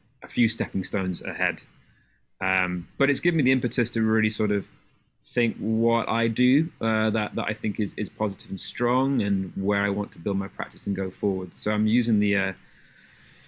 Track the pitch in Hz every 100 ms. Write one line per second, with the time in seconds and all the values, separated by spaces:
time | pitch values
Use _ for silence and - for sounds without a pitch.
0 | _ _ - - 113 - 104 98 92 101
1 | 92 85 - - 90 85 - _ _ _
2 | _ _ _ _ 92 92 92 90 - -
3 | 139 123 - 160 127 131 117 - 117 117
4 | 110 110 107 - 107 104 - - _ _
5 | _ _ - - 117 - 104 113 117 117
6 | - 113 117 113 127 139 160 - 113 110
7 | 110 110 104 107 104 107 110 104 101 -
8 | 104 - 107 95 - 95 - - 120 127
9 | 135 139 101 98 95 98 98 101 101 101
10 | 101 - 101 98 98 - - - 101 98
11 | 95 - 104 95 90 - 107 107 107 120
12 | 113 104 104 101 98 - - - - -
13 | - - - -